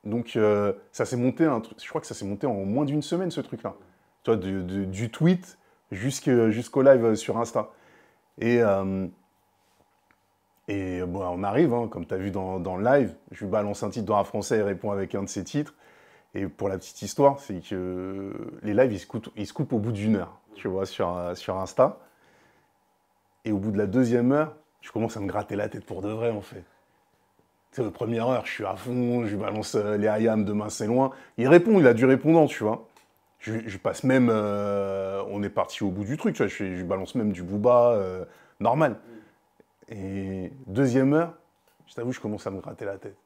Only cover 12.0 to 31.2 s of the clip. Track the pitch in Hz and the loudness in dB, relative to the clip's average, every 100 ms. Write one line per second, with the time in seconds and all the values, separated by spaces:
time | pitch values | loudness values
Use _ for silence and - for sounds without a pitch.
12 | 85 95 98 98 92 92 87 92 110 143 | -8 -6 -4 -6 -6 -6 -6 -2 2 4
13 | 110 - - - 101 107 104 101 110 107 | 2 -4 -20 -14 -4 -2 -2 -4 -6 -6
14 | 101 104 98 107 98 113 101 92 110 101 | 0 0 0 -4 -2 0 0 -2 -4 -4
15 | 95 101 98 - 87 147 151 _ _ _ | -4 -6 -6 -8 -6 -4 -6 _ _ _
16 | _ _ _ 101 98 - 101 95 - - | _ _ _ -8 -8 -4 -6 -6 -10 -12
17 | 104 - 139 139 - 92 - 95 90 90 | -10 4 4 4 -6 -12 -8 -6 -6 -6
18 | 92 98 98 - - - 107 101 131 98 | -8 -8 -10 -10 -12 -10 -2 2 2 2
19 | - 117 - - 101 - 143 120 107 107 | -8 -10 -10 -10 -10 -6 -2 -2 -2 -2
20 | 107 104 87 - _ - - 92 98 - | 2 0 0 -14 _ -10 -6 -4 -4 -2
21 | 90 90 87 90 - 95 95 - 131 - | -4 -2 -6 -8 -6 -6 -4 4 4 4
22 | _ _ _ _ _ _ _ _ _ _ | _ _ _ _ _ _ _ _ _ _
23 | _ _ _ _ 110 101 104 101 104 113 | _ _ _ _ -4 -2 -2 -2 0 2
24 | 123 120 120 143 156 - _ _ - 113 | 2 4 4 2 0 -6 _ _ -10 -4
25 | 117 113 98 101 101 101 104 107 - 95 | -4 -4 -6 -6 -6 -6 -6 -8 -12 -10
26 | 98 110 117 107 90 98 80 _ _ _ | -8 -4 -4 -4 -10 -18 -20 _ _ _
27 | _ _ _ _ _ _ _ - 113 - | _ _ _ _ _ _ _ -6 -6 -4
28 | 110 117 117 127 - - 101 92 120 123 | -4 -2 0 -2 -4 -8 -6 -6 -6 -2
29 | 123 120 113 101 98 107 104 117 104 104 | 0 0 -2 -4 -4 -6 -4 -2 0 0
30 | 107 107 113 110 101 104 104 - 107 123 | 0 2 2 2 0 -2 -4 -6 0 2
31 | 135 - | 2 -2